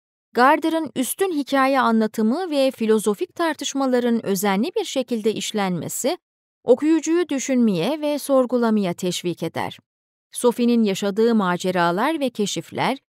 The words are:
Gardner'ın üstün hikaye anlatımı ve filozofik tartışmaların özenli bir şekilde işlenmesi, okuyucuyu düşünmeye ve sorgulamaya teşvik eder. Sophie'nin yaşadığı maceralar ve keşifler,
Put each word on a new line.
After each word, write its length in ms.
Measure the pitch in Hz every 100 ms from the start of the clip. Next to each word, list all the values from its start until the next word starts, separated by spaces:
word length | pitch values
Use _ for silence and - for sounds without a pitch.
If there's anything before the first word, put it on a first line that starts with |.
| _ _ _
Gardner'ın 580 | - 247 311 320 320 320 -
üstün 360 | 254 - 381
hikaye 460 | 311 277 277 262 277
anlatımı 680 | 233 226 214 - 214 269 381
ve 220 | 294 269
filozofik 640 | 262 220 220 214 208 359 -
tartışmaların 920 | 330 302 285 277 269 247 240 233 -
özenli 460 | 196 202 190 269 381
bir 60 | 359
şekilde 480 | - 247 240 214
işlenmesi, 840 | 196 - 214 196 180 - - 247 359 _ _ _ _
okuyucuyu 680 | - 247 302 320 294 339 349
düşünmeye 720 | 277 - 254 233 185 175 311
ve 180 | 302 294
sorgulamaya 720 | - 269 247 254 233 214 190
teşvik 500 | 175 180 170 175 165
eder. 340 | 165 - 95 - _ _ _ _ _
Sophie'nin 520 | - 247 226 240 233
yaşadığı 520 | 220 190 202 196 226 226
maceralar 840 | 185 175 185 180 170 175 254 320
ve 100 | 269
keşifler, 680 | - 202 - - - 156 247 _